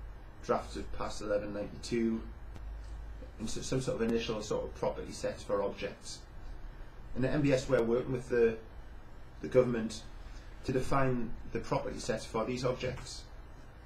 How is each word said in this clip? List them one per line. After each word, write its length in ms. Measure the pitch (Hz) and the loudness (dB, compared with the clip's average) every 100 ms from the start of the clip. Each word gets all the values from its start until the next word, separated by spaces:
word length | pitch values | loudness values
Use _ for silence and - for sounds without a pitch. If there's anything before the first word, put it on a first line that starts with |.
| - - - - - | -10 -10 -12 -10 0
drafts 320 | 117 - 127 | 2 2 -6
of 120 | 113 | -4
pas 280 | - - - | -2 -2 -2
eleven 320 | 104 104 104 | 2 2 2
ninety-two, 680 | 104 101 - - 120 113 113 - - - - - - - - - - - - | -4 -4 -6 0 4 4 2 -2 -8 -10 -8 -8 -8 -8 -8 -8 -10 -10 -6
and 100 | 110 | -2
so, 120 | - | -2
some 200 | - 131 | 0 0
sort 180 | - 104 | 2 2
of 80 | 113 | 4
initial 320 | 117 - 107 | 4 2 -2
sort 220 | - 113 - | 0 -2 -2
of 100 | - | 0
property 360 | 110 - 113 | 0 0 -6
sets 300 | - 104 - | -2 -2 -2
for 220 | - 101 | 0 2
objects. 560 | 98 98 101 - - - - - - - - - - - - 113 | 2 0 -6 -6 -10 -12 -12 -10 -8 -8 -8 -10 -12 -12 -6 0
And 100 | 131 | 2
at 80 | |
M 80 | 143 | 4
B 100 | 139 | 6
S, 160 | 131 - | 4 6
we're 140 | 127 | 4
working 300 | 113 120 131 | 6 4 2
with 180 | 123 - | -2 2
the, 280 | 120 113 110 - - - - - - - - | 6 6 4 -6 -12 -12 -12 -12 -14 -12 -8
the 60 | - | 6
government 560 | 127 123 120 110 - - - - - - - - | 8 8 4 0 -4 -10 -12 -12 -12 -12 -8 0
to 60 | |
define 600 | 131 - 135 131 123 113 - - | 0 4 6 6 4 0 -2 -2
the 80 | 113 | -4
property 400 | - 139 - - | 0 0 0 -4
sets 260 | - 110 - | -2 -2 0
for 200 | 113 110 | 0 0
these 180 | 123 | 2
objects. 600 | 127 127 127 127 - - - - - - - - | 0 0 -2 -4 -6 -10 -10 -14 -14 -14 -14 -16